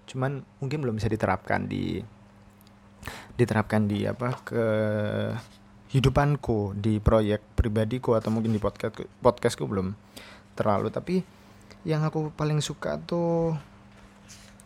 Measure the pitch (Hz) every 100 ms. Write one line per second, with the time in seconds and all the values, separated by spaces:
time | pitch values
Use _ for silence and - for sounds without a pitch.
0 | - 131 131 139 - - 139 151 131 110
1 | 107 107 101 95 - 98 98 98 92 87
2 | - - - - - - - - - -
3 | - - - - 117 107 104 107 104 101
4 | 101 104 120 131 - 117 113 107 107 107
5 | 104 107 107 113 - - - - - 135
6 | 135 131 143 143 - 110 101 101 107 107
7 | - 113 104 107 - - 117 107 110 127
8 | 127 113 107 110 110 107 98 - 113 -
9 | - - 123 - 117 - 139 101 92 104
10 | - - - - - - 104 101 107 -
11 | - 185 180 - - - - - 170 156
12 | 156 160 151 - 151 151 - 147 - 151
13 | 165 170 170 170 165 156 - - - -
14 | - - - - - -